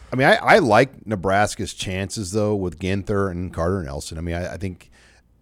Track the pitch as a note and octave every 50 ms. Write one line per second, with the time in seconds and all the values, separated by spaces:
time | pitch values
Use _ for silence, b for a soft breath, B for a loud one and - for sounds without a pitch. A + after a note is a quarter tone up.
0 | b b - B2+ C3+ D#3+ G#3+ - F2 B2 E3+ A3 E3+ A#2 G2+ A2+ C#3+ C3+ - -
1 | - - A2 F#2+ E2+ F#2+ F#2+ G2+ G#2 G2+ - - G2 D#2+ - - - G#2 F#2 F#2
2 | G2 F#2 - A2 G#2 E2+ F#2+ A2 G#2 G#2 G#2+ G2+ F#2 F2+ E2 D#2+ F#2 F2+ G2 G2+
3 | F#2+ - G#2 G2 G2 G2 F2 F2 F2+ F2 E2 - E2 F2 G2 G2 E2 C2+ C#2 C#2+
4 | - - E2+ D#2+ E2+ F2 E2+ E2+ F2+ - - F2 F#2+ F#2+ F2 - - - b b
5 | b b b b b _ _ _